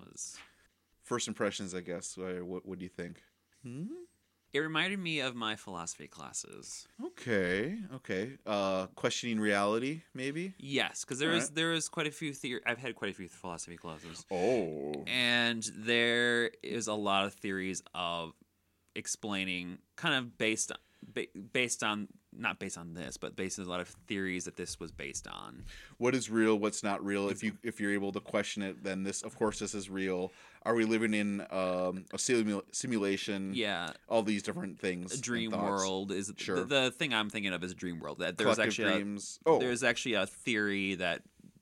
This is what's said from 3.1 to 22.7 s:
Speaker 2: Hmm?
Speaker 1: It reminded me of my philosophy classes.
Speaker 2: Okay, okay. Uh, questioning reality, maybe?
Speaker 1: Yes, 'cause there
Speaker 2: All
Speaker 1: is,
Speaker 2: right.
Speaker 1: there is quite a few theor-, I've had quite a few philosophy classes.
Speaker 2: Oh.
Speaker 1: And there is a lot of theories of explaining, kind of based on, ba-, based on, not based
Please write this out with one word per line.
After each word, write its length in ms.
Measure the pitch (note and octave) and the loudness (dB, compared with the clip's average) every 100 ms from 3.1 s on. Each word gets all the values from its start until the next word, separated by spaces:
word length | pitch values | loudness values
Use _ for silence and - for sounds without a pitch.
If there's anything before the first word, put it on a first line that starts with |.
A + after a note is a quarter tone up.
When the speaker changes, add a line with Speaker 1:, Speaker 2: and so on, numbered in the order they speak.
| F2 _ _ _ _ | -10 _ _ _ _
Speaker 2:
Hmm? 220 | B2 C3 G#3 F4 F4 _ _ _ _ | -10 -8 -8 -8 -14 _ _ _ _
Speaker 1:
It 60 | C#3 | -2
reminded 400 | D#3+ D#3 F#3 G3 | 0 0 0 0
me 220 | E3+ D3+ | -2 0
of 140 | C3 A#2+ | -2 -2
my 180 | G#2+ | -2
philosophy 540 | G#2+ G#2+ F2+ E2+ - D2 | -4 -6 -6 -6 -10 -14
classes. 760 | D#2 C2+ - - G1+ - - - - | -12 -10 -10 -10 -14 -14 -14 -16 -12
Speaker 2:
Okay, 760 | E4+ - B2+ G2+ F2+ F#2+ C#3 A3 F#3 | -12 -8 2 2 4 2 0 -4 -8
okay. 380 | C3 - F#2+ A#2+ C3+ | -10 -4 -4 -4 -6
Uh, 420 | G#2+ G#2 F#2+ F#2+ F#2+ - | -2 2 2 2 -2 -2
questioning 420 | B2 - A#2+ A2 | -2 0 -2 2
reality, 640 | G#2+ G2+ G2+ A2+ C3+ D#3+ - | 4 4 4 2 0 -6 -10
maybe? 420 | C3 C3+ D#3 F#3+ - | -6 -4 -4 -6 -8
Speaker 1:
Yes, 460 | C#3 C3 G2 - | -2 2 2 -2
'cause 160 | - C3 | -6 0
there 100 | D#3 | 2
Speaker 2:
All 60 | E3+ | 2
Speaker 1:
is, 80 | |
Speaker 2:
right. 100 | E3+ | 2
Speaker 1:
there 180 | D3+ E3 | 0 2
is 160 | E3 - | 0 -2
quite 180 | E3+ D3+ | -2 -2
a 20 | |
few 220 | - D3+ | -2 -6
theor-, 260 | C3+ C3 B2 A#2 | -4 -4 -2 -2
I've 120 | A#2+ | -2
had 160 | B2+ A2 | -4 -4
quite 160 | G#2 | -4
a 20 | |
few 140 | F#2+ F2 | -4 -12
philosophy 480 | - F#2 E2 - E2+ | -8 -8 -6 -8 -10
classes. 500 | F2 D#2 E2 E2+ - | -10 -10 -10 -14 -4
Speaker 2:
Oh. 720 | F#2 G2+ B2 E2 D2+ D2 D2 E2+ | 2 4 4 2 -2 -4 -4 -2
Speaker 1:
And 560 | B2 A#2+ A#2+ A#2 A#2 A2 G2+ | 2 4 4 4 0 -4 -4
there 720 | A2 A#2 A#2 A#2+ A#2+ A#2+ A#2 - | 2 4 6 4 4 4 2 -2
is 240 | - A#2 G#2+ | -4 -2 0
a 60 | |
lot 320 | G#2+ G2+ G2 G2 | 0 4 4 4
of 80 | |
theories 460 | - G#2 F#2+ F#2 F2 - | 0 -2 0 -2 -4 -6
of 380 | F2 E2+ E2+ E2 - _ _ _ _ _ | -4 -2 -2 -6 -10 _ _ _ _ _
explaining, 840 | - - - A2 G2 F#2+ F2+ F2 F2 _ - | -10 -6 -6 -2 0 0 -2 -6 -10 _ -4
kind 180 | E3 | 0
of 220 | C3+ A#2+ - | 0 0 2
based 320 | A2 A2 - | 2 2 0
on, 60 | - _ _ - | -6 _ _ -8
ba-, 120 | - - F#2+ G2 | -6 -6 -8 -2
based 300 | B2+ A#2+ - | 0 2 2
on, 260 | A2 G#2 G2+ - _ | 0 0 -4 -12 _
not 240 | - A2+ F#2+ | -4 -4 -2
based 180 | G2 | -6